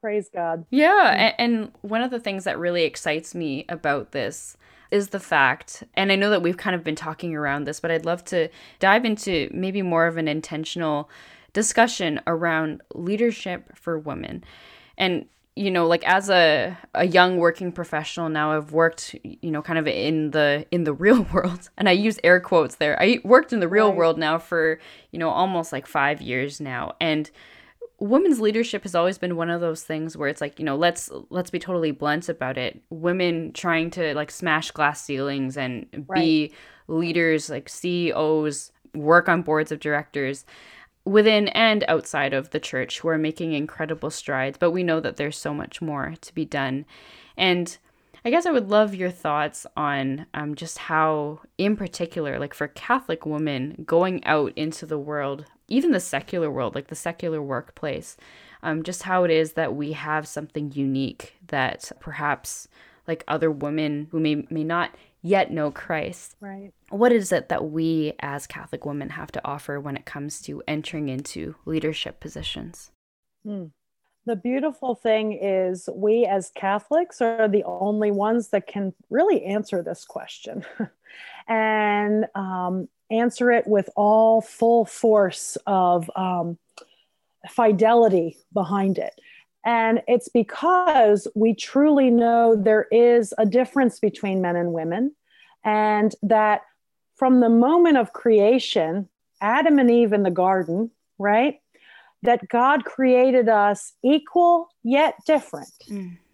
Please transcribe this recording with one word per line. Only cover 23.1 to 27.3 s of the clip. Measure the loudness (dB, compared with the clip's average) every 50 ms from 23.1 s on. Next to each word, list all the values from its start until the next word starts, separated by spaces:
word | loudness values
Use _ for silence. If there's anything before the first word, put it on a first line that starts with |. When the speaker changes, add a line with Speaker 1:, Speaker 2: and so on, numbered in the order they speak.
| 2 2 4
Speaker 2:
worked | 6 6 6 6 4 -2
in | -2
the | -2 2
real | 4 4 4
Speaker 1:
Right. | 4 4
Speaker 2:
world | 4 2 2 2
now | 2 0 -2 -2
for, | -2 -4 -4 -2 0 0 0 -2 -4 -8 -20 -20 -20 _ _
you | -8 -4
know, | -4 -2
almost, | 0 0 0 0 0 -4 -4 -4
like, | -8 -10 -10
five | -4 -2 0 0 0 -2 -4
years | -6 -6 -4 -4 -4 -4 -6 -10
now. | -10 -8 -6 -6 -8 -8 -6 _
And | -2 0 0 -2 -2 -6